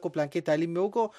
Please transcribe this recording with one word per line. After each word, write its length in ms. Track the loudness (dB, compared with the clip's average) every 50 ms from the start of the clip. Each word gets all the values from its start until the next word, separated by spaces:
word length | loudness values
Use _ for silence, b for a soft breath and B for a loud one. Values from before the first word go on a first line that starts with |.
| -4
کو 60 | -4
پلانکي 320 | -2 -2 -2 0 -2 -4
تعلیم 300 | 0 2 2 2 2 0 0
مې 60 | 0 0
وکړو، 240 | 0 2 0 0 0 B